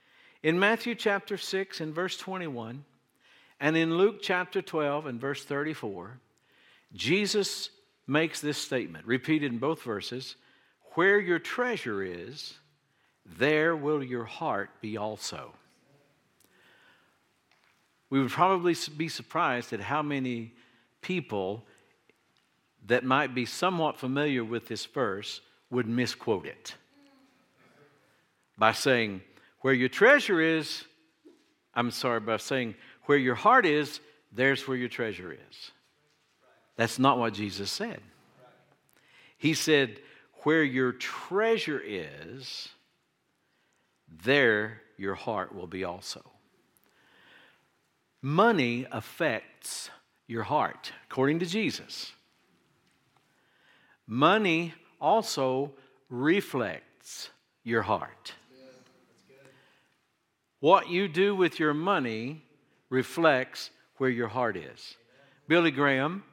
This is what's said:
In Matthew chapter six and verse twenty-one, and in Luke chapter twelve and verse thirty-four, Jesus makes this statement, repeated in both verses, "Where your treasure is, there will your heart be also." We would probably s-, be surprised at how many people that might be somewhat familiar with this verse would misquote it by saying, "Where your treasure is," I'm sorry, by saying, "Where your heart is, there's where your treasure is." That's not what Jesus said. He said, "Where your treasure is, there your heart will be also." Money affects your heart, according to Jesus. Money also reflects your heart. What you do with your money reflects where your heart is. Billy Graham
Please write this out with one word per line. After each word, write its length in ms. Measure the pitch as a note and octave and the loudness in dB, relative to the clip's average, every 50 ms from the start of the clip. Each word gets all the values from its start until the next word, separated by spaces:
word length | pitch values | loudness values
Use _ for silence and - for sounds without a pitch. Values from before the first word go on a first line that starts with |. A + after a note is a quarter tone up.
| _ _ _ _ - - _ _ - | _ _ _ _ -20 -20 _ _ 0
In 160 | D#3 E3 F3+ | 0 2 4
Matthew 360 | G3 G#3 A3+ A3+ A3+ A#3 A#3 | 4 4 2 2 -2 -4 -6
chapter 420 | - - G#3+ G3+ G3 F#3+ - G#3 | -2 0 0 0 0 -2 -6 -8
six 440 | F#3 - - - F#3+ G3 F#3+ - - | -8 -6 -6 -4 -4 -4 -6 -8 -10
and 120 | E3 D#3 D3+ | -10 -8 -6
verse 240 | E3+ F3+ F#3 - | -4 -6 -6 -6
twenty-one, 680 | - - F#3+ F#3+ F#3 F3 D#3+ C3+ A#2 A2+ A2+ A#2+ C#3 C#3+ _ _ _ _ _ _ _ _ _ _ _ _ _ _ - | -8 -10 -10 -10 -8 -8 -8 -8 -8 -10 -10 -12 -14 -16 _ _ _ _ _ _ _ _ _ _ _ _ _ _ -2
and 180 | C#3 D3+ D#3+ | 0 2 2
in 200 | E3 E3 E3 E3 | 4 2 2 4
Luke 220 | E3+ F#3+ G#3+ A3 - | 4 4 4 4 0
chapter 400 | - - F#3+ F3+ F3+ - - G3 | -2 0 0 0 0 -2 -4 -4
twelve 440 | - - - D#3+ D3+ C#3+ C#3+ D3 D#3 | -4 -2 -2 -2 0 0 0 -2 -4
and 160 | D3 A#2+ A2+ | -6 -6 -6
verse 220 | B2+ C#3 C#3+ C#3 - | -4 -4 -4 -6 -6
thirty-four, 760 | - C#3+ C#3 D3 D#3 D#3 - - A2 G2 F2+ F2 G2+ B2 B2+ _ _ _ _ _ _ _ _ _ _ _ _ _ _ - | -6 -4 -4 -4 -4 -6 -6 -8 -8 -8 -10 -12 -14 -16 -20 _ _ _ _ _ _ _ _ _ _ _ _ _ _ -12
Jesus 760 | F#2 F2 A#2 E3+ G3+ G#3 G3 G#3 G#3 F#3+ - - - - - - _ _ _ _ _ _ | -6 0 0 2 2 2 0 0 0 -2 -2 -4 -8 -10 -12 -14 _ _ _ _ _ _
makes 340 | - C3+ D3+ D#3+ D#3+ - - | 0 0 2 2 0 -2 -4
this 160 | - D3 D3 | -4 -4 -4
statement, 480 | - - - C#3 B2+ G#2+ - E2 D#2 - | -4 -4 -4 -4 -4 -4 -6 -10 -10 -4
repeated 460 | A2 B2 C3 - D3+ D#3 D#3 D3 C#3 | -2 -2 -2 0 0 0 0 0 -2
in 80 | A#2+ A#2 | -2 -2
both 240 | B2 D3 E3 D#3 - | -2 -2 -4 -4 -6
verses, 520 | A#2+ G#2+ G2+ - - B2 - - - - - _ _ _ _ _ _ _ _ _ - - | -6 -6 -6 -6 -8 -10 -10 -12 -14 -16 -18 _ _ _ _ _ _ _ _ _ -4 0
"Where 260 | D#3+ F3 G3 G3+ G#3 | 4 6 6 6 6
your 200 | G3+ F3 F3 D#3+ | 4 2 0 -2
treasure 640 | E3+ - - - B3 B3 A#3 F#3+ - A#2+ G#2+ G2 F#2+ | -2 -4 -4 -2 -2 -2 -2 -4 -4 -4 -4 -4 -4
is, 520 | F#2 F2 F2 E2+ A2 C#3+ D3+ - - - - _ _ _ _ _ _ _ _ _ _ _ _ _ | -6 -8 -10 -12 -14 -14 -14 -14 -16 -16 -20 _ _ _ _ _ _ _ _ _ _ _ _ _
there 500 | - E2+ D#2+ B2 D3 D#3 D3+ D#3 E3 E3+ | -18 -2 0 2 4 4 4 2 2 0
will 280 | D#3 C#3 D3 D3+ D3 C3+ | 0 0 0 0 0 -2
your 220 | B2 B2 A#2+ A2+ | -4 -4 -6 -6
heart 440 | G#2 - - E3 D#3 A#2 G2 G2 - - _ | -8 -8 -6 -4 -2 -2 -2 -4 -6 -10 _
be 160 | - A2 G#2+ | -10 -8 -6
also." 560 | G#2+ G#2 A2 G#2+ G2 - - - D#3 B2+ - - - _ _ _ _ _ _ _ _ _ _ _ _ _ _ _ _ _ _ _ _ _ _ _ _ _ _ _ _ _ _ _ _ _ _ _ _ _ _ _ _ _ _ _ _ _ _ _ _ _ _ | -6 -6 -6 -8 -8 -10 -10 -10 -12 -14 -16 -20 -20 _ _ _ _ _ _ _ _ _ _ _ _ _ _ _ _ _ _ _ _ _ _ _ _ _ _ _ _ _ _ _ _ _ _ _ _ _ _ _ _ _ _ _ _ _ _ _ _ _ _
We 120 | C3+ C3+ | 2 2
would 100 | C3+ A#2+ | 2 2
probably 400 | - - F3 F#3 F#3+ F3+ E3+ F3 | 2 4 4 4 4 4 2 2
s-, 160 | E3 - - | 0 0 -4
be 220 | - D3+ D3 E3 D#3+ | -8 -6 -6 -6 -6
surprised 640 | - - A#2 - - E3 F3 D3 B2+ A#2+ A2+ - A#2+ | -8 -10 -10 -6 -2 0 0 2 0 -2 -4 -6 -8
at 80 | G#2 | -8
how 200 | G2 G2+ C#3 D#3 | -4 -4 -2 -2
many 520 | D3+ D3 C#3+ C#3 C3 B2+ B2 A#2 A2+ A#2 - - - _ _ _ _ _ _ _ | -2 -2 -2 -4 -4 -4 -6 -6 -8 -12 -16 -20 -20 _ _ _ _ _ _ _
people 680 | - - F#3 F3+ C3+ - A2 G2+ F#2+ F#2+ G#2 A2+ - - _ _ _ _ _ _ _ _ _ _ _ _ _ _ _ _ _ _ _ _ _ _ - | -8 -6 -4 -4 -4 -4 -4 -4 -2 -4 -4 -6 -10 -16 _ _ _ _ _ _ _ _ _ _ _ _ _ _ _ _ _ _ _ _ _ _ -2
that 180 | G2 A#2+ B2 B2 | 0 2 2 2
might 320 | B2+ C3 C#3+ D3 C3+ B2 | 2 2 2 2 0 -2
be 100 | B2+ A#2+ | -4 -4
somewhat 520 | A2+ - - - F#3 F#3+ E3 D#3+ D3 C3 | -4 -4 -2 -2 0 0 0 0 -2 -2
familiar 480 | - - B2+ C3 C#3+ D3 D3+ C#3 B2 A2+ | -4 -6 -4 -2 0 0 0 0 -2 -2
with 240 | A2 A#2+ A#2 - - | -4 -4 -6 -6 -6
this 160 | A#2 G2+ - | -8 -10 -10
verse 560 | - - D3 B2+ G#2 F#2+ G2+ G#2 - - - - _ _ _ _ - | -8 -4 -2 -2 -2 -2 -4 -8 -10 -12 -14 -16 _ _ _ _ -6
would 160 | B2 B2 B2 | -4 -2 -2
misquote 600 | A2+ A#2 B2 B2 A2+ - - - - A2 F#2 - | 0 0 0 0 -2 -4 -4 -2 -2 -2 -2 -2
it 300 | C#2+ - - - - - - _ _ _ _ _ _ _ _ _ _ _ _ _ _ _ _ _ _ _ _ - _ _ _ _ _ _ _ _ _ _ _ _ _ _ | -8 -14 -14 -16 -18 -18 -18 _ _ _ _ _ _ _ _ _ _ _ _ _ _ _ _ _ _ _ _ -20 _ _ _ _ _ _ _ _ _ _ _ _ _ _
by 140 | - G#2+ A2 | 2 4 4
saying, 500 | A2 - - C#3 C3 A#2+ A2+ G#2+ G2 F#2 F#2 - _ - - _ _ _ | 4 4 4 4 4 4 2 0 -4 -8 -12 -16 _ -20 -20 _ _ _
"Where 140 | - C3 C3+ | 0 2 4
your 160 | B2+ B2+ B2+ | 4 2 0
treasure 500 | - - G3 A#3+ C#4+ C#4+ A3+ - G3 E3 | 4 6 8 8 8 8 6 2 2 2
is," 460 | D#3+ E3 D#3+ D#3+ D3+ - - - - - _ _ _ _ _ _ _ - - _ _ _ _ _ _ _ - | 4 2 2 0 -2 -4 -8 -12 -14 -16 _ _ _ _ _ _ _ -20 -20 _ _ _ _ _ _ _ -2
I'm 180 | B2 A#2+ A#2+ | -2 -2 -2
sorry, 300 | A2 - - B2+ A#2+ A#2 | -2 -2 -2 0 0 0
by 160 | G#2+ A2 A2 | 0 0 -2
saying, 380 | G#2+ - - C#3 C3 B2 A2+ G2+ - - - - _ - | -2 -2 -2 -2 -2 -2 -4 -8 -12 -18 -20 -20 _ 0
"Where 100 | - C#3+ | 4 4
your 180 | C#3+ C3 B2+ A#2+ | 4 4 2 0
heart 300 | A2 - G#3+ B3 C4 A3 | 4 6 6 8 8 6
is, 340 | E3+ D3 D3 D3+ C3+ - - - - _ _ _ _ | 6 4 2 0 -2 -6 -12 -16 -20 _ _ _ _
there's 340 | - A2+ B2+ C3+ C3+ C3 - - | -2 2 2 4 2 2 -2 -4
where 80 | C3 | -4
your 100 | B2+ B2 | -4 -4
treasure 460 | A#2 - - A#2+ A2 G2 F2 F#2 F2 C#2+ | -6 -4 -4 -4 -4 -6 -8 -10 -14 -14
is." 380 | - - - - - - - - _ _ _ _ _ _ _ _ _ _ _ _ _ _ _ _ _ _ _ _ | -16 -18 -20 -20 -20 -20 -20 -20 _ _ _ _ _ _ _ _ _ _ _ _ _ _ _ _ _ _ _ _
That's 220 | - A#2 A2+ - - | -2 -2 -2 2 4
not 200 | C3 C#3 C3 B2 | 4 4 4 4
what 140 | A#2+ A2+ G#2 | 2 0 -2
Jesus 360 | G2 G#2+ G2+ F#2 G2+ G2+ - | -4 -6 -6 -6 -8 -8 -8
said. 300 | - - G#3 A#3 - - - - _ _ _ _ _ _ - - _ _ _ _ _ _ _ _ _ _ _ _ _ - - - _ | -6 -6 -6 -8 -8 -12 -16 -20 _ _ _ _ _ _ -20 -20 _ _ _ _ _ _ _ _ _ _ _ _ _ -20 -20 -20 _
He 160 | _ - D#3 D#3+ | _ 0 0 0
said, 460 | - - D#3+ D#3 C#3+ C3+ A#2+ A2 - - - - - _ _ _ - - | 2 2 4 4 4 4 2 -4 -10 -20 -20 -20 -20 _ _ _ -4 0
"Where 200 | D3 D#3 D#3+ D#3 | 2 2 4 2
your 300 | C#3 B2+ C3 C3 B2+ A#2+ | 2 2 0 0 0 -2
treasure 880 | B2+ - - - - - - F3 G3 A3 A3+ A3+ G#3 - - D3 B2 - | -4 -8 -10 -10 -10 -8 -4 -2 0 2 2 2 0 0 -4 -6 -6 -6
is, 840 | - G#2 F#2 D#2+ D2 C#2+ D2 D#2+ E2 A#2 C3+ B2+ - - - - - - _ _ _ _ _ _ _ _ _ _ _ _ _ _ _ _ _ _ _ _ _ _ _ _ _ _ | -6 -8 -8 -8 -10 -12 -14 -16 -16 -14 -14 -14 -12 -12 -12 -14 -14 -18 _ _ _ _ _ _ _ _ _ _ _ _ _ _ _ _ _ _ _ _ _ _ _ _ _ _
there 760 | _ E2 D#2+ F2+ A#2 C#3 C#3+ C3+ A#2 G#2+ G#2 G#2+ A2 A2 A2 - _ _ | _ -20 -4 2 4 4 6 6 6 4 2 0 -4 -8 -14 -20 _ _
your 200 | - G2 G2 F#2+ | -8 -6 -6 -6
heart 380 | F#2+ - - A2 G2+ F#2 - G2+ | -6 -6 -4 -4 -4 -4 -6 -8
will 140 | F#2+ F2+ | -12 -12
be 160 | E2+ F2+ F#2 F#2+ | -10 -8 -6 -6
also." 400 | F2+ F2 F2+ - - - - - - - _ _ _ _ _ _ _ _ _ _ _ _ _ _ _ _ _ _ - - - - _ _ _ _ _ _ _ _ _ _ _ _ _ _ _ | -6 -8 -8 -10 -12 -12 -14 -16 -20 -20 _ _ _ _ _ _ _ _ _ _ _ _ _ _ _ _ _ _ -20 -20 -20 -20 _ _ _ _ _ _ _ _ _ _ _ _ _ _ _
Money 640 | - C3+ D3 E3+ G#3 A#3 A#3 E3+ C3 A#2+ A#2 A#2+ C3 - | -6 0 4 6 6 6 6 4 2 0 0 -4 -6 -8
affects 1000 | - A#2+ - - - - E3+ D3+ A#2 G#2 - - - _ - - - - - - - - _ _ _ _ _ | -8 -10 -10 -10 -6 -2 -2 0 0 -2 -6 -10 -18 _ -12 -12 -10 -10 -12 -14 -16 -20 _ _ _ _ _
your 180 | - A2+ A#2 G#2 | -10 -8 -6 -4
heart, 480 | G2 C#3 D3+ A2+ E2 - - - - - - - - | -2 0 0 0 -2 -4 -8 -16 -16 -18 -18 -18 -8
according 300 | - C3 C3 C#3 D#3 E3 | -2 0 2 2 2 0
to 60 | F3+ | 0
Jesus. 640 | F3 E3+ A3+ G#3+ D3 - - D2+ - - - - - - _ _ _ _ _ _ _ _ _ _ _ _ _ _ _ _ _ _ _ _ _ _ _ _ _ _ _ _ _ _ _ _ _ _ _ _ _ _ | -2 -2 -2 -2 -2 -4 -6 -10 -14 -14 -14 -14 -14 -16 _ _ _ _ _ _ _ _ _ _ _ _ _ _ _ _ _ _ _ _ _ _ _ _ _ _ _ _ _ _ _ _ _ _ _ _ _ _
Money 680 | - A2 B2 C#3+ E3 G3 A3 G#3+ F#3 D#3+ E3 E3+ E3 D#3 - _ _ _ - | -6 2 4 6 6 6 6 4 2 2 0 -2 -4 -8 -14 _ _ _ -2
also 720 | C#3+ D3+ F#3+ A3+ G#3+ - - D3 C3+ C3 C3 C3 C#3+ D3 C#3 - - _ _ _ _ - | 2 4 4 4 2 0 -2 0 0 0 0 0 -2 -4 -8 -14 -20 _ _ _ _ -10
reflects 1200 | B2+ A#2+ C3 D3+ F3+ G3+ - - - C3+ A#2 F#2+ D#2+ C2+ - _ _ _ - - - - - - - _ _ _ _ _ - | -6 -2 2 2 2 2 0 -2 -2 -2 -2 -2 -4 -8 -12 _ _ _ -20 -18 -16 -16 -16 -16 -20 _ _ _ _ _ -6
your 200 | A2+ A#2 A#2 G2 | -2 0 0 2
heart. 500 | G2+ G#2 F2 D#2 - - - - - - - _ _ - - - - - - - _ _ _ _ _ _ _ _ _ - - - - - _ _ _ _ _ _ _ _ _ _ _ _ _ _ _ _ _ _ _ _ _ | 0 0 -2 -2 -6 -14 -16 -18 -18 -18 -20 _ _ -20 -20 -20 -20 -20 -20 -20 _ _ _ _ _ _ _ _ _ -20 -20 -20 -20 -20 _ _ _ _ _ _ _ _ _ _ _ _ _ _ _ _ _ _ _ _ _
What 300 | C#3 D3+ F#3 F#3+ - - | 6 6 6 6 6 2
you 180 | F3 F3+ G3+ | 0 0 0
do 280 | F#3+ D3 E3+ G3 G3+ G3+ | 0 2 2 2 4 4
with 240 | F#3+ F3+ E3 - - | 4 2 2 2 2
your 140 | D#3+ D3+ D3 | 2 2 2
money 680 | D3+ D#3+ F#3+ G3+ E3+ C3+ A#2+ A2 A2 A2+ B2+ D#3 D#3 - _ _ _ _ _ _ _ _ - | 2 0 0 0 0 0 -2 -4 -6 -6 -8 -10 -12 -16 _ _ _ _ _ _ _ _ -2
reflects 800 | C3 C3 B2 - - E3+ E3+ D#3+ C#3 B2+ C3 - - - - - - _ _ _ _ | -2 -2 -2 -2 0 4 4 6 6 4 2 -4 -8 -14 -14 -16 -16 _ _ _ _
where 120 | - C3+ C3 | 0 0 0
your 180 | B2 A#2 A#2+ | 2 0 -2
heart 300 | A2+ G#2 B2+ B2 A2+ G2 | -2 -2 -2 -2 -2 -2
is. 380 | F2+ D2+ C2 - - - - - - _ _ _ _ _ _ _ _ _ | -4 -8 -12 -16 -18 -20 -20 -20 -20 _ _ _ _ _ _ _ _ _
Billy 240 | - D#3 F3 E3+ D#3+ | 2 4 4 4 4
Graham 520 | C#3 C3+ C#3+ C#3+ C3+ C3 C#3 D#3 F3+ G3 - - | 2 2 2 4 4 2 0 -2 -4 -8 -12 -16